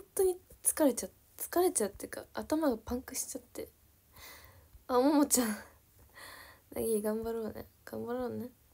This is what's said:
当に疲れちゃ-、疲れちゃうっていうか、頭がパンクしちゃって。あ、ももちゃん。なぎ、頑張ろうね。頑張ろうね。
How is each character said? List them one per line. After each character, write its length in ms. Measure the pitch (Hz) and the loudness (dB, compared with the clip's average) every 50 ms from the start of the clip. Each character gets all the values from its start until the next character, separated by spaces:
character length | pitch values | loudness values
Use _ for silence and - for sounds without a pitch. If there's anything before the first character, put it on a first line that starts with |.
| - _ - | -4 _ 0
当 80 | - | 2
に 160 | 392 370 359 359 - - - - - | 2 2 2 0 -6 -20 -12 -4 -2
疲 220 | - - - 311 | 0 2 4 4
れ 80 | 277 233 | 4 4
ち 120 | - - | 2 -4
ゃ-、 20 | 185 - _ _ _ _ | -10 -10 _ _ _ _
疲 240 | - - - - 330 | -12 -8 -2 2 4
れ 120 | 359 359 | 4 4
ち 120 | - - 220 | 4 2 -2
ゃ 40 | 196 | -2
う 20 | |
っ 40 | - | -4
て 120 | - - | -8 -12
い 40 | - | -12
う 20 | |
か、 140 | - - - - - | -12 -12 -12 -12 -10
頭 340 | - 220 - 311 311 320 294 | -8 -4 -2 0 2 2 2
が 80 | 233 220 | 0 0
パ 160 | - - 247 | -4 -6 -6
ン 80 | 247 | -6
ク 140 | 262 - 262 | -6 -8 -8
し 100 | - - | -8 -8
ち 120 | - - 269 | -8 -10 -12
ゃ 20 | |
っ 20 | |
て。 280 | - - - - - - _ _ _ _ _ _ _ _ - - - - - - - - - - - _ - - _ - | -14 -14 -12 -12 -12 -12 _ _ _ _ _ _ _ _ -20 -20 -20 -20 -20 -20 -20 -20 -20 -20 -20 _ -20 -14 _ 2
あ、 60 | - | 4
も 200 | 247 254 277 311 | 6 6 6 8
も 120 | 285 294 | 6 6
ち 160 | 285 - 247 | 6 4 2
ゃ 40 | 247 | 2
ん。 20 | 220 208 208 - - - _ _ _ _ _ - - - - - - - - - - - - _ - - | 2 -2 -6 -8 -16 -20 _ _ _ _ _ -20 -20 -20 -20 -18 -18 -18 -18 -20 -20 -20 -20 _ -10 -6
な 60 | - | -4
ぎ、 200 | 233 226 226 208 | -2 0 0 0
頑 220 | 208 214 214 226 226 | 0 0 -2 -2 -2
張 80 | 226 | -4
ろ 180 | 226 226 220 214 | -4 -4 -6 -6
う 40 | - | -8
ね。 120 | 220 - - _ _ - | -10 -14 -16 _ _ -16
頑 220 | - - 220 220 | -12 -10 -8 -6
張 80 | 226 240 | -6 -4
ろ 140 | 254 254 240 | -4 -4 -4
う 20 | |
ね。 200 | 220 214 220 247 - _ _ _ | -4 -6 -8 -10 -12 _ _ _